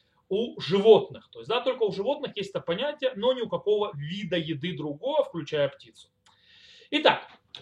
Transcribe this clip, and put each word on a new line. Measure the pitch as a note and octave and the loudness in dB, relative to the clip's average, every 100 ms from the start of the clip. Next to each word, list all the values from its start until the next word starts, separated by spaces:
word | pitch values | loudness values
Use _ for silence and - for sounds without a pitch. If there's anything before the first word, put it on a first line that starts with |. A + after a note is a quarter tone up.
| _ _ _ | _ _ _
у | G3 A#3+ - | -4 -4 -6
животных. | C#3 G3 G#3+ G3 C3+ A#2 - | -2 4 8 8 8 -10 -18
То | A#2 | -18
есть, | A#2 | -4
да, | A#3+ | -2
только | B3 B3 | 0 0
у | G#3+ | -2
животных | F3 G#3+ C#4+ B3 G#3+ | 0 -2 -2 -4 -8
есть | G3 | -8
это | - | -6
понятие, | - F3 C#4+ D4 C4 A3+ | -4 -4 -4 -2 -4 0
но | A#3+ | 0
ни | B3+ | 0
у | A#3 | -2
какого | - - G#3 G#3 | -4 0 0 0
вида | C#3+ D3 G3 F#3 F3 | -4 -10 -8 -4 -4
еды | D#3+ D3 E3+ F3 | -2 -6 -6 -6
другого, | D3+ D3 A#3+ D4+ | -8 -6 -2 0
включая | - F3 D3 D3+ C#3 | 0 -4 -4 -2 -2
птицу. | - - - - _ _ _ _ - - - - | -4 -20 -20 -20 _ _ _ _ -20 -20 -20 -4
Итак, | D4+ D4+ - - - _ - | 2 4 2 -4 -20 _ -20